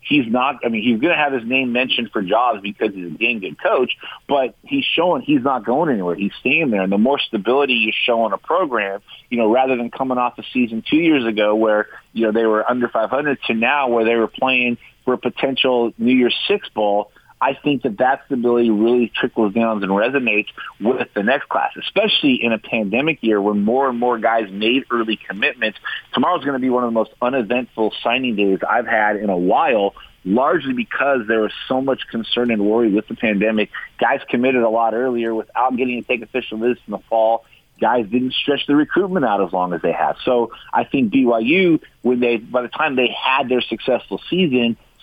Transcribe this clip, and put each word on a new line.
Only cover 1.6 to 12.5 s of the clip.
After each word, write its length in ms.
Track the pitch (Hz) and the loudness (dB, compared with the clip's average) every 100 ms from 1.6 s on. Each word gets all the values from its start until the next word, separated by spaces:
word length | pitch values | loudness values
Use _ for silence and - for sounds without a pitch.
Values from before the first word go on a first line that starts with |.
| 127 | 0
mentioned 400 | 120 127 - 113 | 0 0 -2 -4
for 100 | 110 | -4
jobs 380 | 92 107 123 107 | 0 2 2 -2
because 320 | 101 104 110 | -6 -4 -4
he's 120 | 95 85 | -4 -10
a 40 | |
damn 300 | 76 117 113 | -4 -4 -4
good 200 | 90 - | -8 -4
coach, 380 | 180 175 123 - - - - | 0 0 0 -4 -12 -14 -2
but 260 | 143 123 - | -2 -2 -6
he's 220 | - 139 | -6 -4
showing 380 | - 156 180 147 | -2 0 0 0
he's 200 | 139 147 | 2 2
not 220 | 131 127 | 2 -2
going 260 | 107 131 165 | 0 0 2
anywhere. 240 | 110 90 | 0 -2
He's 160 | 85 98 - | -2 -4 -4
staying 320 | 127 156 147 | -2 0 0
there. 120 | 101 | 0
And 100 | 95 | 2
the 40 | 101 | 2
more 220 | 120 139 | 2 2
stability 560 | - 107 104 135 139 | -2 -4 0 2 2
you 180 | 120 107 - | 0 -2 -2
show 200 | - 117 | 0 0
in 80 | 110 | 0
a 60 | 95 | -2
program, 640 | - 170 170 113 98 98 - - _ | -2 -2 0 -2 -2 -6 -12 -20 _
you 80 | 120 | 0
know, 120 | 107 | 4
rather 260 | 127 131 123 | 4 2 0
than 140 | 120 | -4
coming 260 | - 131 123 | -4 -4 -2
off 220 | 123 - | -2 -4
a 60 | - | -6
season 320 | 127 117 113 - | -2 -2 -2 0
two 100 | 151 | 2
years 280 | 165 147 113 | 4 2 2
ago 300 | 107 107 110 | 2 2 4
where, 320 | 110 107 104 - - | 4 2 0 -10 -10
you 100 | 110 | -2
know, 80 | 113 | 0
they 160 | 110 | 2
were 240 | 110 | 2